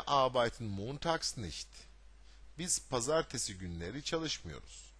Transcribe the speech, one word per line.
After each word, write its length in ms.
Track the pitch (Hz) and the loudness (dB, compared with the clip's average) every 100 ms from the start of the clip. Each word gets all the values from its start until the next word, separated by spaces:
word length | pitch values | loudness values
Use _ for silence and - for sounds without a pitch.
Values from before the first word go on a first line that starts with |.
| - | 6
arbeiten 600 | 139 131 123 117 - 110 | 6 6 6 4 2 -4
montags 680 | 98 107 143 170 165 - - | -4 -4 -2 0 2 0 -4
nicht. 300 | 90 - - - - - - - - - - - | -6 -6 -10 -14 -20 -20 -20 -20 -20 -18 -14 -6
Biz 320 | 175 - - | 0 0 0
pazartesi 680 | 127 117 160 151 127 - 92 | 0 4 4 2 -2 -4 -4
günleri 460 | 90 85 85 131 | -6 -4 -4 -4
çalışmıyoruz. 880 | - 165 156 - 87 67 - - - - | -2 -2 0 -4 -8 -12 -12 -16 -18 -20